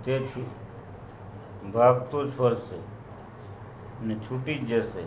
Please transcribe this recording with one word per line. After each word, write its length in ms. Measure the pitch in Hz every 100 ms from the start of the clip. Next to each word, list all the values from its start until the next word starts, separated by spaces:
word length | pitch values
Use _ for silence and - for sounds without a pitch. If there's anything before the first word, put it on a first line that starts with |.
તે 240 | 127 131 131 127
છુ-, 1300 | 107 - - - - - - - - - - - 98
ભાગતું 600 | 113 123 123 - 143 143
જ 80 | 127
ફરશે 400 | 123 110 - 87 - - - - - - - - - - - - 110
ને 80 |
છૂટી 400 | 110 110 127 131
જ 120 | 147 117
જશે. 360 | 117 101 95